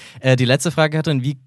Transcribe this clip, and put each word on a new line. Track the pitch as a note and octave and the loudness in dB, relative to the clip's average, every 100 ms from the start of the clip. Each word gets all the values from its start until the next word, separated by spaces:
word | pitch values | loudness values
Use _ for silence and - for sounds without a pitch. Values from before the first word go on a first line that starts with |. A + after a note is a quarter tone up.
| - - | -18 -4
Äh, | C3 | 0
die | B2+ A#2+ | 2 2
letzte | C#3+ F3 | 0 0
Frage, | D#3+ D#3 D#3 | 0 0 0
Katrin, | D#3+ C#3 | -2 -2
wie | C3 C#3+ | -4 -8